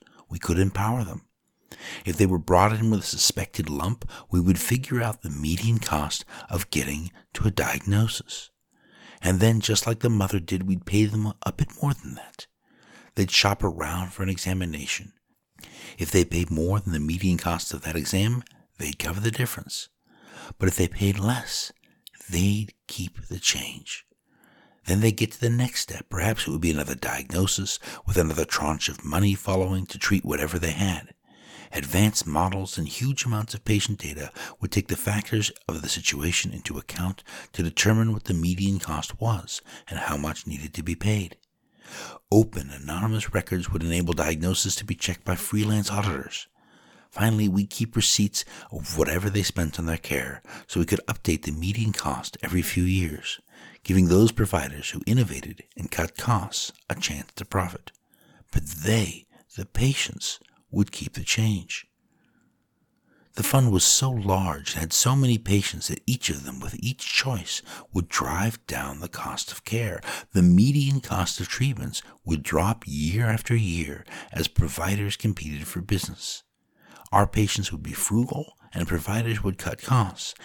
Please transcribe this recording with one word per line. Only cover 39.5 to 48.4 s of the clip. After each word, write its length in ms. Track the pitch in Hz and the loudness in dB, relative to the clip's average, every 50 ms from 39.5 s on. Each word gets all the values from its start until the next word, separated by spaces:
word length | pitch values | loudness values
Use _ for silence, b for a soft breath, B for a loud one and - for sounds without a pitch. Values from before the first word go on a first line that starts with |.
| - - - B B B B | -10 -12 -12 B B B B
and 100 | B 90 | B -8
how 200 | 85 - - 73 | -6 -4 -4 -4
much 280 | 73 73 78 76 - - | -2 -2 -4 -6 -6 -8
needed 280 | 80 76 71 73 76 - | -8 -8 -8 -8 -10 -8
to 100 | - 80 | -6 -4
be 120 | 85 85 | -4 -2
paid. 420 | - - 107 107 104 95 85 - _ _ _ _ _ _ B B B B B B B B B B B B - | 0 2 2 2 2 -2 -6 -12 _ _ _ _ _ _ B B B B B B B B B B B B 6
Open, 420 | 101 110 110 - - - 69 69 | 6 6 6 6 2 -8 -8 -10
anonymous 640 | 69 67 69 73 78 87 104 110 110 107 - - - | -10 -10 -8 -6 -4 -2 0 0 0 -2 -2 0 -2
records 360 | 95 - - 95 90 85 - | -2 0 0 -2 -2 -2 -2
would 140 | - 87 82 | -2 -2 0
enable 280 | 85 82 87 90 85 | 0 0 2 2 2
diagnosis 640 | 82 - 76 78 82 78 82 90 92 - - 98 - | 2 0 0 0 0 0 0 0 2 2 0 -2 -2
to 80 | - 104 | -4 -4
be 120 | 101 92 | -6 -6
checked 280 | - - - 87 - - | -4 -4 -4 -4 -4 -2
by 120 | - 92 | -2 -2
freelance 540 | 87 - - - 104 107 107 107 107 98 - | -2 -2 -2 0 2 2 2 2 2 0 0
auditors. 580 | 101 101 104 101 80 65 - - - - - - _ b b b b b b b b b b b | 0 0 0 0 -2 -4 -6 -8 -10 -12 -12 -14 _ b b b b b b b b b b b
Finally, 380 | b - 110 113 107 107 107 | b 2 2 4 4 4 4
we 180 | 101 90 101 101 | 4 4 2 0
keep 300 | 101 - - 113 113 113 | 0 -2 -4 -4 -2 0
receipts 480 | 117 110 - - - 104 104 - - | 2 2 4 4 4 2 2 0 -2